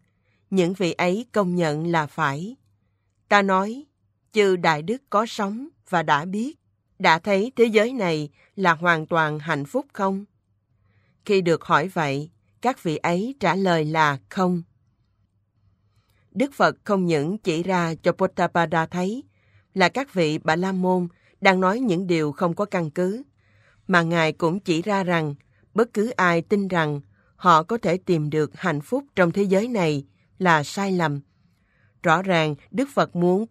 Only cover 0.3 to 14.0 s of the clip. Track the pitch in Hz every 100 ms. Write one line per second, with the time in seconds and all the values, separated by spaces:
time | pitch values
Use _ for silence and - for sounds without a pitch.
0.3 | _ _ 190 170 190 175 - 180 196 214
1.3 | 214 185 180 165 147 170 165 147 - 147
2.3 | 143 190 269 _ _ _ _ _ _ -
3.3 | 202 196 185 202 254 311 _ _ _ _
4.3 | 214 202 185 170 151 165 254 - 208 226
5.3 | - 196 220 302 - _ 175 156 143 175
6.3 | 202 254 330 _ _ _ - 185 165 214
7.3 | 190 233 - 233 214 220 262 185 156 147
8.3 | - _ - 180 156 175 165 156 170 156
9.3 | 151 156 147 143 254 294 - 196 196 208
10.3 | _ _ _ _ _ _ _ _ _ -
11.3 | 196 170 156 - 160 175 190 147 139 156
12.3 | _ _ _ 233 262 175 151 165 175 226
13.3 | 269 180 180 196 165 151 160